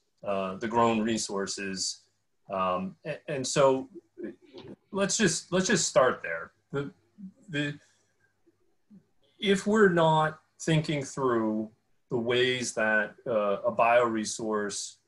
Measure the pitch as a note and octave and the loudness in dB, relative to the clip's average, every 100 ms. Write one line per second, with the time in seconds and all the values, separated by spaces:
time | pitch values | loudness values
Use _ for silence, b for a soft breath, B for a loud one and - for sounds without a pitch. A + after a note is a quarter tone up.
0 | _ _ G#2+ G2 F#2+ F#2+ A2+ A#2 A#2 A2+ | _ _ -6 -4 -4 -6 -2 2 2 2
1 | A2 A2 - G2+ F#2+ - G2 F#2 - - | 0 -2 -4 -4 -6 -6 -8 -6 -8 -8
2 | _ _ _ _ - F#2+ F#2 F2+ F#2+ - | _ _ _ _ -8 -4 -2 -2 -4 -10
3 | E3 C#3+ - C#3+ C3 D#3 C3+ C3 C3 - | -12 -10 -8 -6 -2 2 4 2 -4 -16
4 | - - G#3+ - - - - - _ G3 | -20 -14 -14 -14 -20 -20 -18 -20 _ -4
5 | G3 - G3 - - F#3 F#3 F#3+ - D3 | -2 2 0 0 -2 0 2 0 2 4
6 | E3+ E3 - E2 - _ _ C#3 C#3+ - | 4 2 -6 -10 -10 _ _ -8 -8 -12
7 | _ - F#3+ - - D3 D3 - _ _ | _ -20 -20 -20 -8 -6 -6 -8 _ _
8 | _ _ _ _ _ _ _ _ _ G3+ | _ _ _ _ _ _ _ _ _ -20
9 | _ _ _ - G#3 G3 G#3 A3 G3 E3+ | _ _ _ -4 0 2 2 6 6 6
10 | D#3+ D#3 D#3 D#3 _ - - D#3 D#3 D3 | 4 4 2 -4 _ -6 0 2 2 -2
11 | C3+ - C3 A#2 A2 A2 A2 _ _ _ | -4 -2 0 2 0 -2 -6 _ _ _
12 | - B2 A#2 B2 B2+ B2+ A#2 - A2 G#2+ | -6 -4 0 2 2 0 -4 -2 2 2
13 | G#2 - - A2+ G2+ G2 A#2+ A2+ A#2 A#2+ | 0 -6 -2 0 0 0 0 2 4 6
14 | A#2 A2 G#2 - A2 G#2+ G2+ G2 - - | 4 0 -4 -6 -4 -2 -2 -6 -10 -16